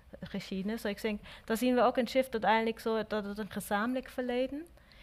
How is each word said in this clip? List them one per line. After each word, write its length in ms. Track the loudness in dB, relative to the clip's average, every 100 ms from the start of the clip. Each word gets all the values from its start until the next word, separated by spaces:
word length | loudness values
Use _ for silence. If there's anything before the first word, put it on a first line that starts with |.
| -18 -16
geschiedenis. 600 | -8 -8 -6 -4 -4 -4
Dus 100 | -4
ik 100 | -4
denk, 200 | -4 -4 -8 -14 -4
daar 120 | 2
zien 180 | 4 6
we 60 |
ook 160 | 6 4
een 100 | 2
shift 220 | 2 2
uiteindelijk 480 | 2 4 4 4 -2
zo 240 | 0 0 0
dat 160 | -2 -4
het 120 | -6
een 140 | -6
gezamenlijk 580 | -6 -2 0 0 -2 -4
verleden, 560 | -6 -2 0 -2 -4 -10 -18 -20 -20